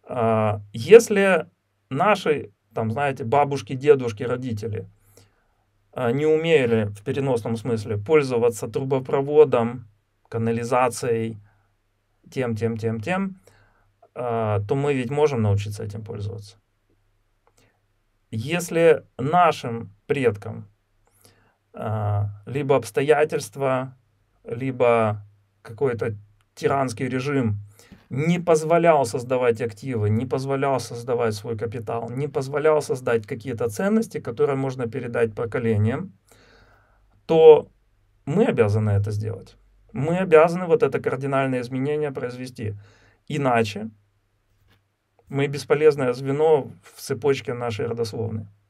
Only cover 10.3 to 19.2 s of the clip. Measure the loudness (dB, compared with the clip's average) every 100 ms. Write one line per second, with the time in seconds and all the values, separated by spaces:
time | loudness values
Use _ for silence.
10.3 | -4 -2 -2 0 2 2 0 -2 -2 -2
11.3 | -8 _ _ _ _ _ _ _ _ -12
12.3 | -6 -4 -2 -4 -2 -4 -4 -4 -4 -4
13.3 | -8 _ _ _ _ _ _ _ -8 -4
14.3 | -2 0 -2 0 -2 0 -2 -2 0 0
15.3 | 2 0 0 -2 -10 -10 -12 -12 -10 -10
16.3 | -12 -16 _ _ _ _ _ _ _ _
17.3 | _ _ _ _ _ _ _ _ _ _
18.3 | -10 -4 -6 -2 4 4 4 0 -8